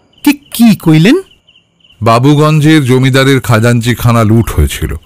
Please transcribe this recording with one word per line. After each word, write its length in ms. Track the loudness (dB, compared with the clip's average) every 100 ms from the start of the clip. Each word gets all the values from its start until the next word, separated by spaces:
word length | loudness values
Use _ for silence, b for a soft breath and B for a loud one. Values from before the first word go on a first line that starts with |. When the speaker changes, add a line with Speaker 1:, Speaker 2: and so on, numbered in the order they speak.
| _ _
Speaker 1:
কি, 80 | -4
কি 440 | -4 _ 0 0 2
কইলেন? 400 | 0 2 2 0 -4 _ _ _ _ _ _ -8
Speaker 2:
বাবুগঞ্জের 800 | -2 0 2 2 0 0 2 2
জমিদারের 560 | 2 0 0 0 0 0
খাজাঞ্চিখানা 840 | 0 0 0 0 -2 -2 0 0
লুট 260 | 2 0 0
হয়েছিল। 440 | -2 -4 -4 -10 -10